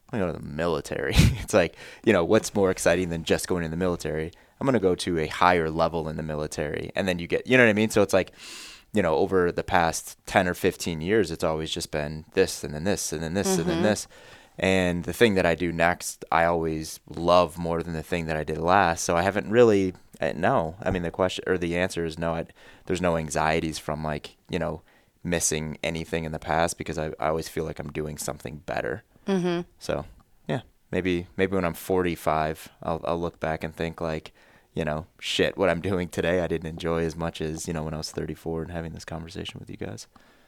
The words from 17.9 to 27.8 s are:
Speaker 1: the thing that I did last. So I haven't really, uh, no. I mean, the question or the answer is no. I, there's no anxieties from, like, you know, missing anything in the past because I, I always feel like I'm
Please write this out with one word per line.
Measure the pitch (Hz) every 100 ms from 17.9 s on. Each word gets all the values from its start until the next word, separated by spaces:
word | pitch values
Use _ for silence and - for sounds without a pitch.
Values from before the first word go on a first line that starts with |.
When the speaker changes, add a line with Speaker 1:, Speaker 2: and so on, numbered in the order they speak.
Speaker 1:
the | 80
thing | - 87 80
that | 78
I | 76
did | 78
last. | 85 101 87 85
So | - 85
I |
haven't | 95 98 78
really, | 117 117 101 95 - - -
uh, | 73
no. | - 98 131 80 87
I | -
mean, | 92
the | 85
question | - 92 - -
or | 90
the | 85 87
answer | 95 85 82
is | 78
no. | 82 82
I, | 80 - - - -
there's | 90
no | 87 82
anxieties | 78 76 78 82 80 76
from, | - 76
like, | 78 73 - _ -
you | 87
know, | 82 80 _ _ _ _ 87
missing | 85 - 78 78 -
anything | 80 82 80 82
in | 80
the | 78
past | - 78 85 -
because | 80 80
I, | 78 -
I | 71
always | 80 78
feel | 82 78
like |
I'm | 76